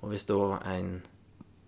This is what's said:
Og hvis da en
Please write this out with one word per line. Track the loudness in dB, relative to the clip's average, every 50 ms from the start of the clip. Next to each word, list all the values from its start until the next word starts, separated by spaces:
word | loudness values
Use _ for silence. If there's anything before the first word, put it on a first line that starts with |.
Og | -8 -6
hvis | -4 -4 0
da | 2 4 4 4 4 2 0 -2 -2
en | -2 -2 -2 -4 -4 -6 -10 -14 -20 -20 -20 -20 -20 -20 -20 -20 -20 -20 -8